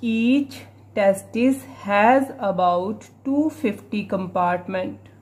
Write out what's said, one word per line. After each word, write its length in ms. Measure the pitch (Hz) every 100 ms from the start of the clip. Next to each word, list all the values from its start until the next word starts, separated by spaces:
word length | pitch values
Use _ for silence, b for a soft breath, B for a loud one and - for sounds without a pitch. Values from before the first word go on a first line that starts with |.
| 233
each 520 | 226 233 277 285 - - - - -
testis 680 | 196 196 - 220 254 262 - -
has 480 | 202 202 220 269 269 -
about 640 | 208 180 180 175 185 220 - -
two 260 | 269 277 311 302
fifty 480 | 214 208 - 208 190
compartment। 1000 | 196 185 185 175 180 180 185 185 - - -